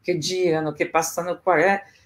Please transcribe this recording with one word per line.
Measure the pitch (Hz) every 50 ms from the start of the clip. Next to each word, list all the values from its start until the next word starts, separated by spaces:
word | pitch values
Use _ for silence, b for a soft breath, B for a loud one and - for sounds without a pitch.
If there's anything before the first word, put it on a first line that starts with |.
che | _ - 180 170
girano, | 147 165 185 185 185 175 160 160 156 151 147
che | - 170 -
passano | - 165 165 - - - 170 180 170 - _
qua, | 190 180 151
eh, | 165 190 196 196 b b b b b